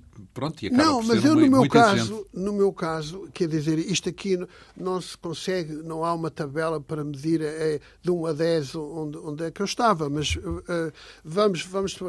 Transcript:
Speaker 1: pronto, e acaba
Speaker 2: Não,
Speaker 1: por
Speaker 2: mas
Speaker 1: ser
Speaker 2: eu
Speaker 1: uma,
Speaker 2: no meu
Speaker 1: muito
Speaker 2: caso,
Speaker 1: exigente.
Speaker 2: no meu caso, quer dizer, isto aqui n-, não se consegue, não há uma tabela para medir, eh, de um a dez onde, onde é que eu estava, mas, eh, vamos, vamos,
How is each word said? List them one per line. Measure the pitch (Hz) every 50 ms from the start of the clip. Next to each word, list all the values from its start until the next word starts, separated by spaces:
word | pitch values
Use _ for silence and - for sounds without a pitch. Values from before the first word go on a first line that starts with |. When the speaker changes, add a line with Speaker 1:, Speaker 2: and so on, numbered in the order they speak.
| - - - 107 98 -
Speaker 1:
pronto, | - 127 135 160 - -
e | - -
acaba | 247 254 311
Speaker 2:
Não, | 320 285 240
Speaker 1:
por | 220 226
Speaker 2:
mas | 233 196
Speaker 1:
ser | 214
Speaker 2:
eu | 294
Speaker 1:
uma, | 311 320
Speaker 2:
no | 320 269
meu | 262 262
Speaker 1:
muito | 240 -
Speaker 2:
caso, | - 233 233 208 196
Speaker 1:
exigente. | - - 196 214 220 196 -
Speaker 2:
no | - 170 190 208
meu | 208 202 196 196
caso, | 160 - 175 160 160 160 156 151 175 180 175 151 -
quer | - 185 156
dizer, | 160 156 143 160 156
isto | 156 175 214 175 - - 180
aqui | - - - 196 185
n-, | 180 180 - - - - - -
não | - 180 185 185 180
se | 175 - - -
consegue, | - 170 156 - - 185 185 185 165 151 156 151
não | 160 165 160 160 165
há | 170 175
uma | 165 165 156
tabela | - - 156 139 135 160 165 165 160 151
para | 135 - 156 151
medir, | 147 151 147 135 143 160 165 156
eh, | 156 151 156 160 160 156 151 139 - - - _
de | - 170
um | 180 175 160
a | 165
dez | 151 143 165 170 165 160 143 131 -
onde, | 165 151 147 165 160 156 151 147 165
onde | 180 156 147 156
é | 165 165
que | - -
eu | 202
estava, | 196 - - 247 220 202 156 151 139
mas, | 143 151 147 - - 165 - 202 180 175 - -
eh, | 175 165 165 156 - - - - - - -
vamos, | 156 160 196 214 208 180 147
vamos, | - 185 185 196 196 180 - - 185